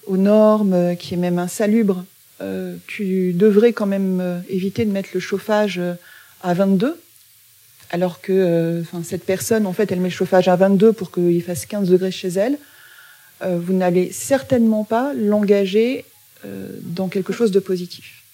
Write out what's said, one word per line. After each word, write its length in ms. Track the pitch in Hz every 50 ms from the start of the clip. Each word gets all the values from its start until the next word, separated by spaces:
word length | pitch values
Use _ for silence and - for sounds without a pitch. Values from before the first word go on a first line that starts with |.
| _
aux 80 | - 190
normes, 560 | 190 190 202 208 214 214 214 214 214 208 196
euh, 240 | 185 175 175 175 175
qui 180 | 175 - - 185
est 40 |
même 220 | 175 175 175 175 175
insalubre, 680 | 175 175 - - 220 208 214 233 226 196 190 180 180 _ _ _ _ _ _ _
euh, « 380 | 185 196 190 190 185 180 180 175 -
Tu 460 | - - - 208 185 190 190 185 185 175
devrais 400 | 175 208 220 196 208 226 240 226
quand 120 | - 214
même, 360 | 196 196 196 190 190 185 180
euh, 180 | 180 180 175 175 180
éviter 380 | - 196 185 185 202 - - 233
de 60 | 214
mettre 180 | 196 196 190 - -
le 60 | 185
chauffage, 580 | 180 - 202 190 - - 214 208 214 202 175
euh, 180 | 180 175 175 175 175 - - - - - - _ _
à 120 | - 180 175
vingt-deux, », 440 | 170 196 196 196 180 214 277 339 - _ _ _ _ _ _ _ _ _ _ _ _ _ _ _ _ - _
alors 300 | - 175 185 180 175 -
que, 100 | - -
euh, 500 | 190 190 190 175 170 170 165 165 170 170 165
enfin, 200 | - - 170 170
cette 220 | - 196 175 -
personne, 420 | - 190 190 - - 226 220 214
en 60 | 190 175
fait, 180 | - 214 190
elle 80 | 185 180
met 80 | 180
le 80 | 180 175
chauffage 320 | - 185 180 190 185 180
à 80 | 190 180
vingt-deux 380 | 175 190 196 202 185 208 226 214
pour 180 | - 190 -
qu'il 320 | - 185 175 175 170 175 170
fasse 220 | 185 180 175 -
quinze 240 | - 214 208 202 175
degrés 220 | 185 175 185 190
chez 180 | 185 - - 185
elle, 280 | 170 190 202 247 294 294 - - - - - - - - - - - _ _ - _ _
euh, 180 | - 185 175 175
vous 120 | 170 175 190
n'allez 400 | 185 185 180 175 185 180 - -
certainement 720 | - - - 277 262 269 - 269 240 226 220 220 214 208
pas 280 | - 226 233 262 285 277
l'engager, 880 | 247 214 202 208 214 208 196 202 202 202 190 190 214 226 240 269 277 - _ _ _ _ _ _ _ -
euh, 240 | - - 190 190 - - -
dans 280 | - - 170 185 190 185
quelque 240 | - 202 185 - 190
chose 180 | - 233 214
de 80 | 185 196
positif. 640 | 190 - 185 175 180 175 - - - - - - _ _